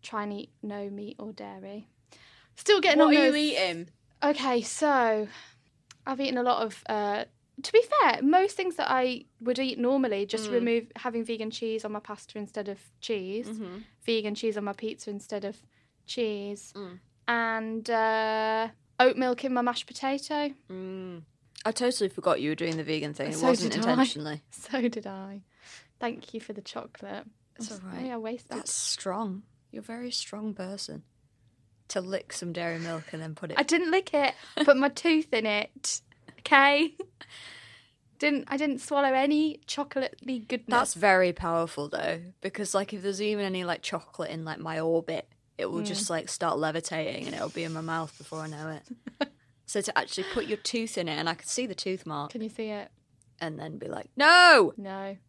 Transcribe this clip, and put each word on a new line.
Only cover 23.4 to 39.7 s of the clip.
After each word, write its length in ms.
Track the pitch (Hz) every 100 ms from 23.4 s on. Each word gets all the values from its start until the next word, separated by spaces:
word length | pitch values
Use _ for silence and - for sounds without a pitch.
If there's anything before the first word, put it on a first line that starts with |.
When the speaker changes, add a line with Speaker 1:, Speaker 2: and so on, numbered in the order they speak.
| 254
Speaker 2:
wasn't 260 | 240 226
Speaker 1:
did 120 | 220 226
I. 60 |
Speaker 2:
intentionally. 500 | 247 262 - 151 147 _
Speaker 1:
<laughs> 40 |
So 360 | - - 269 240
did 180 | 233 208
I. 340 | 190 196 196 190 _ - - _ _
Thank 340 | 240 - -
you 60 | 226
for 120 | 220
the 80 | 202
chocolate. 640 | - - - - 202 202 220 _ _ -
Speaker 2:
That's 140 | 220
Speaker 1:
I'm 80 | 208 185
Speaker 2:
all 60 |
right. 80 | 185
Speaker 1:
sorry 120 | 254
I 60 | 233
wasted 400 | 220 240 - 220
Speaker 2:
That's 160 | -
strong. 680 | - - - 196 185 220 190 - _ _
You're 80 | 226
a 20 |
very 280 | 214 233 247
strong 420 | 240 - 202 214
person 480 | 208 185 196 - 151 - _ _ _ _ _ _ _ _
to 120 | 196
lick 320 | 180 190 -
some 220 | - 175
dairy 240 | 170 170 165
milk 260 | 170 165 156
and 100 | 160
then 120 | 160
put 160 | 156 165
it 60 | -
Speaker 1:
I 40 |
didn't 260 | 285 330 339
lick 220 | 370 381
it. 200 | 294 277 - -
Speaker 2:
<laughs> 120 | -
Speaker 1:
I 60 |
put 140 | 294 269
my 120 | 277
tooth 440 | 277 339 311 311
in 120 | 233 220
it. 540 | 208 208 - - - _ _ - -
Okay? 560 | - 285 277 285 311 - 381 _ - - - - - - _ _ _ _
Didn't, 260 | 294 285 -
I 80 | 277
didn't 220 | 302 269
swallow 320 | - 285 277
any 480 | 262 285 302 311 294
chocolatey 800 | -